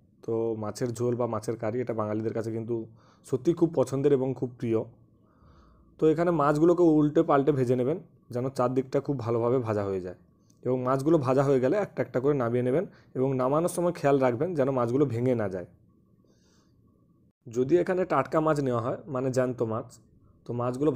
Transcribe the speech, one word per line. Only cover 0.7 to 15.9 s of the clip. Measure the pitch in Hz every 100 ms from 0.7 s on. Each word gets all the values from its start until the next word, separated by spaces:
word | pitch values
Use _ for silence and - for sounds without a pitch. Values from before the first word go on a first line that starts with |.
| - 127 113
ঝোল | 123 120
বা | 117
মাছের | 107 120 110
কারি | 110 123
এটা | 123 113
বাঙালিদের | 107 110 110 113
কাছে | 113 113
কিন্তু | 113 113 113 - _ _ -
সত্যিই | 127 165 165
খুব | 165 139
পছন্দের | 127 135 143 135
এবং | 131 123
খুব | 127 -
প্রিয়। | 117 113 - - _ _ _ _ - - - _ _ -
তো | 156
এখানে | 151 175 160
মাছগুলোকে | 143 151 170 175 170 151
উল্টে | 147 160 160
পাল্টে | 143 139 135
ভেজে | 123 127
নেবেন, | 127 180 - _ -
যেন | 120 131 131
চারদিকটা | 123 131 131 139 139
খুব | 135
ভালোভাবে | 110 117 120 131 110
ভাজা | 104 98
হয়ে | 95 90
যায় | 87 _ _ _ _
এবং | 123 127 127
মাছগুলো | 135 147 165 127
ভাজা | 131 139
হয়ে | 131
গেলে | 127 208
একটা | 190 -
একটা | 120 127
করে | 139 143
নামিয়ে | 117 123 123
নেবেন | 147 220 - _ 127
এবং | 135 131
নামানোর | 127 151 175 175
সময় | 175 170
খেয়াল | 143 139
রাখবেন | 127 120 175 156
যেন | 131 131
মাছগুলো | 117 135 139
ভেঙে | 113 127 117
না | 101
যায়। | 90 87 _ _